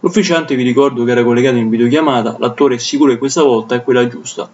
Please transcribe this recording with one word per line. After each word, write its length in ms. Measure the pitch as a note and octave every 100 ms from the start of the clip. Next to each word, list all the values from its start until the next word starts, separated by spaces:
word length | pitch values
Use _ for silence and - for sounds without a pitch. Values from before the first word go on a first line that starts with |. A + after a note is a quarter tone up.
L'ufficiante, 540 | F3+ G#3+ F#3+ E3 D#3
vi 80 | C3
ricordo 420 | B2 B2 C#3 B2
che 80 | A#2+
era 120 | A#2+
collegato 320 | A#2+ A#2+ C3 B2
in 140 | A2+
videochiamata, 680 | A2+ A#2+ D3 D#3 B2+ A2 A2+
l'attore 360 | A#2+ A#2 C#3+
è 40 | B2
sicuro 340 | - C#3+ C#3+
che 60 | A#2
questa 240 | C3+ E3+
volta 340 | C#3+ A#2 A2 B2
è 60 |
quella 240 | A#2+ B2 A#2+
giusta. 440 | - - - -